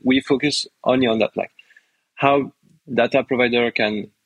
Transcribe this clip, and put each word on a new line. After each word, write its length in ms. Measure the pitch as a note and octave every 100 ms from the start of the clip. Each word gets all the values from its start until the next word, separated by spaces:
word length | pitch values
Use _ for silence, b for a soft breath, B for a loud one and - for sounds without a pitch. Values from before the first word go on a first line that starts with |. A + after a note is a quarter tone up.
we 180 | B2+ C3
focus 460 | - C3+ C#3+ - - _
only 240 | - B2+ B2
on 100 | A2
that, 180 | - -
like, 160 | - _ b b b b b
how 400 | - C#3 C#3+ C3+ - _ _ -
data 300 | A#2+ A#2+ C#3
provider 480 | B2+ B2+ B2 A#2+ A#2+
can 400 | - G#2+ G#2+ - _